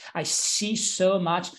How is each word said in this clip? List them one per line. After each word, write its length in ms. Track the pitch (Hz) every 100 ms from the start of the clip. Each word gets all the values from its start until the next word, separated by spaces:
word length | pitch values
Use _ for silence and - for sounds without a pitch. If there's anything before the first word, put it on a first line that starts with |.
| -
I 80 | 170
see 540 | 151 - - - 208 220
so 420 | - - 185 196
much 320 | 170 175 180